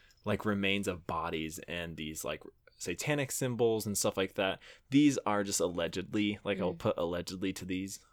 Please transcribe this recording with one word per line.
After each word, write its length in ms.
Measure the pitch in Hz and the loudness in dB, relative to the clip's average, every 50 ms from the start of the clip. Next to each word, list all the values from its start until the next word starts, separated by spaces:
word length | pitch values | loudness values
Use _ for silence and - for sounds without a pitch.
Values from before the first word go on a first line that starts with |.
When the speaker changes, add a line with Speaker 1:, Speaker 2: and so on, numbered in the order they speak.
| - - - _ _ | -20 -20 -20 _ _
Speaker 1:
like, 220 | 104 107 - - | -2 -2 0 0
remains 420 | 110 104 98 98 98 98 101 98 101 | 0 0 2 2 2 2 2 0 -2
of 200 | 90 82 82 - | -4 -4 -4 -4
bodies 520 | 87 80 80 85 85 80 80 80 78 - - - | -2 -2 -2 -2 -2 -2 -4 -4 -6 -8 -10 -8
and 300 | 85 87 85 85 80 82 | -6 -6 -6 -6 -6 -6
these, 260 | 78 78 78 - - | -6 -6 -6 -6 -4
like, 200 | - 78 - - - - _ _ - _ - | -4 -6 -6 -8 -16 -20 _ _ -20 _ -8
satanic 540 | - - 87 - - 151 147 147 135 127 | -6 -6 -4 -4 -2 0 0 0 0 -2
symbols 560 | - - 139 127 120 110 120 117 113 110 101 107 | -2 -2 -2 -2 2 4 4 4 4 2 0 -2
and 100 | 101 - | -2 0
stuff 200 | - 107 - 98 | 0 0 0 0
like 180 | 98 95 - | -2 -2 0
that. 240 | - 98 95 92 - - - - - _ _ | 0 0 0 0 -2 -8 -18 -20 -20 _ _
These 260 | 131 139 151 147 135 - - | 6 8 8 8 6 4 2
are 180 | 101 104 104 101 | 2 2 2 2
just 160 | 98 98 - | 0 2 2
allegedly, 800 | 85 90 87 87 85 85 - 95 90 - - 107 104 104 104 - - | 2 2 2 0 -2 0 -2 -4 -6 -2 0 2 2 2 0 -2 -2
like, 160 | 98 101 95 | -4 -2 0
I'll 140 | 98 90 87 | 0 -2 -2
Speaker 2:
Mm. 40 | 82 | 0
Speaker 1:
put 180 | - 113 - - | 0 0 0 2
allegedly 560 | 87 85 87 87 87 - 95 92 95 95 92 | 0 0 -2 -2 -4 -6 -6 -2 -2 -2 -2
to 120 | - 90 | -4 -6
these, 340 | 90 92 92 95 98 - - - _ | -4 -4 -4 -4 -6 -8 -12 -16 _